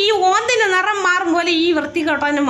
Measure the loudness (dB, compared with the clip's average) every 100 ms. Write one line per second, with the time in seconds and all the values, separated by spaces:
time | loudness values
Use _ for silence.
0 | 0 2 2 2 0 0 2 0 0 0
1 | 0 0 0 0 0 0 0 -2 -2 -4
2 | -2 -2 0 -2 0